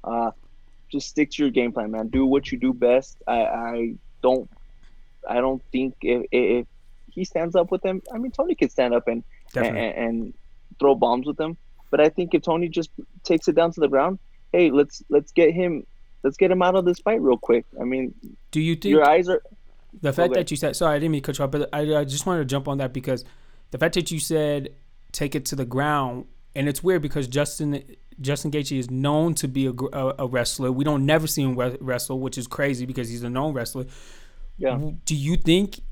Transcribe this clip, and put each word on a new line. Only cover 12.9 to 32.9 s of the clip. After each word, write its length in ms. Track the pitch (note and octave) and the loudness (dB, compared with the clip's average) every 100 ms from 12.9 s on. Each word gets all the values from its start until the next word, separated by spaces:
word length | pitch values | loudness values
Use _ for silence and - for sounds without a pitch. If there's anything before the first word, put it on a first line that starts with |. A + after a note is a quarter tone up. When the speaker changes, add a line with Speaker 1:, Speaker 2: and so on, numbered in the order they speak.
| - - - | -10 -18 -16
Speaker 1:
takes 240 | - E3 - | 0 2 4
it 80 | D#3 | 4
down 160 | E3+ | 2
to 80 | E3 | 2
the 80 | D3 | 2
ground, 320 | C3+ D#3 F#3+ - - - | 4 2 -2 -10 -20 -2
hey, 180 | F3 E3+ | 4 6
let's, 320 | C3+ - - - | 6 2 0 0
let's 220 | C#3+ D3 | 0 2
get 220 | - E3 | 4 4
him, 320 | E3 F3+ D3+ - - - - | 4 -2 -2 -8 -20 -20 -4
let's 140 | C#3 - | -4 2
get 140 | F#3 | 2
him 100 | F#3 | 4
out 140 | F3+ F#3 | 4 4
of 100 | F3 | 2
this 140 | F3 | 0
fight 220 | - A3+ | 0 2
real 160 | C3+ A#2+ | 2 2
quick. 280 | - A#2 - - | 4 2 2 -8
I 40 | |
mean, 300 | B2 C3 B2+ - - - - | -4 -4 -4 -8 -20 -20 -6
Speaker 2:
Do 100 | D#3 | -2
you 140 | D#3+ E3 | 0 -2
think 160 | - | 4
Speaker 1:
your 180 | D3+ C#3+ | 6 8
eyes 180 | E3 F3+ | 6 4
are 120 | F#3 - - - - - - | -2 -4 -20 -20 -20 -20 -6
Speaker 2:
the 100 | D3 | -4
fact 180 | C3+ F3 | 2 2
Speaker 1:
Okay. 100 | - | 2
Speaker 2:
that 100 | E3+ | -2
you 60 | D3 | -2
said, 180 | D#3 - | -4 0
sorry, 200 | E3 D3 | 0 2
I 40 | |
didn't 140 | D#3+ | 0
mean 80 | D3+ | -2
to 40 | C3+ | -4
cut 140 | C3+ | -4
you 60 | C#3 | -2
off, 60 | |
but 180 | D3 D3 | -2 -2
I, 220 | D3 D3+ D3+ | -2 0 0
I 80 | |
just 220 | C#3+ C#3+ - | 0 -4 -2
wanted 140 | F3 | -2
to 60 | C3 | 0
jump 220 | C#3 C3+ | -2 -2
on 100 | C#3 | -4
that 120 | C3 | -4
because 300 | C3 C3 B2+ - - - - - | -6 -4 -4 -4 -20 -20 -20 -14
the 60 | B2+ | -2
fact 180 | D#3+ F3+ | 0 0
that 160 | E3+ | -2
you 80 | D#3+ | -6
said 540 | - D#3+ D3+ D3 C#3 - - - - | -2 0 0 -2 -6 -14 -20 -20 -14
take 220 | - D3 D3+ | -6 -4 -4
it 100 | C3+ | -6
to 100 | C#3 | -6
the 100 | B2 | -4
ground, 600 | B2+ D3 D3 C3 B2 - - - | -2 0 0 -2 -6 -12 -20 -14
and 140 | C#3 C#3+ | -4 -2
it's 160 | C#3 | 0
weird 180 | F3 F3+ | 2 2
because 260 | D3 D3+ B2+ | 0 -4 -2
Justin, 520 | C3+ C#3+ - D3+ C#3+ - - - - | -2 -2 -2 -4 -4 -8 -20 -20 -10
Justin 320 | C3+ C#3+ D#3 | -6 -4 -2
Gaethje 260 | D3 C3+ C3+ | -4 -4 -4
is 140 | B2 | -4
known 440 | B2+ C#3+ D3+ E3 D#3 | -2 0 2 2 0
to 120 | C#3 | -2
be 200 | C3 C3+ | -2 -2
a 40 | |
gr-, 160 | B2 C3+ | -2 -6
a, 220 | C#3+ C3 C3+ | -2 -4 -2
a 80 | C3 | -2
wrestler. 420 | B2 A#2+ - B2+ | -2 -2 -2 -2
We 120 | B2+ | 0
don't 220 | C#3+ D3 C3+ | 0 2 2
never 220 | D#3+ D#3 | 2 2
see 160 | - | -2
him 120 | C3+ B2 | -2 0
we-, 220 | B2 C3 | -2 -4
wrestle, 400 | C#3 B2 - C3 | -6 -6 -4 -6
which 180 | C3 B2+ | -6 -8
is 80 | A#2 | -10
crazy 380 | - C#3+ B2+ | -4 -2 -2
because 220 | B2+ | -6